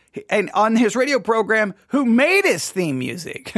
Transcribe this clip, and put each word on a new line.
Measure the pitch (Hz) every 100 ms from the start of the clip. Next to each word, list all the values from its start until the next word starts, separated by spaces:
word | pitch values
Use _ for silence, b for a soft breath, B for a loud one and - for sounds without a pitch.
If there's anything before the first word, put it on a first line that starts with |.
| b - -
and | 208 196
on | 185 214 226
his | 226 220
radio | 262 269
program | 196 226 196 220 208 - b
who | 269 254
made | 226 294 381 392
his | 180 -
theme | 185 170 131
music. | 127 143 156 - -